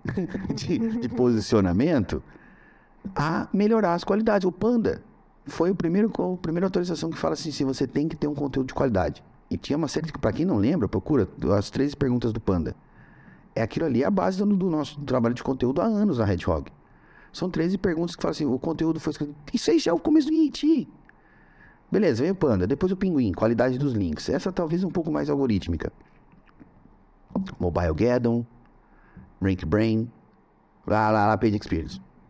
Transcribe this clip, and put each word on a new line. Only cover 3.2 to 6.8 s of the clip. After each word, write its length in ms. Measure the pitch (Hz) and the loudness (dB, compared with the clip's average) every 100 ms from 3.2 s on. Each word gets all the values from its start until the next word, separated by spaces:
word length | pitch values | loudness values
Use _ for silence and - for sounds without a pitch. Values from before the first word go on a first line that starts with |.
| 147 165 - | -2 -2 -2
melhorar 400 | 190 208 226 190 | 0 2 2 2
as 120 | 175 | 0
qualidades. 420 | - 202 220 208 185 | 0 0 2 2 0
O 60 | |
Panda 500 | - 220 240 170 - - - _ _ | 0 0 2 0 -4 -10 -20 _ _
foi 260 | - - 170 | -16 -2 0
o 40 | |
primeiro, 340 | 190 170 185 214 | 0 0 2 2
a 280 | - 180 185 | 0 -4 -4
primeira 300 | 160 170 190 | -4 0 0
atualização 420 | 185 | 0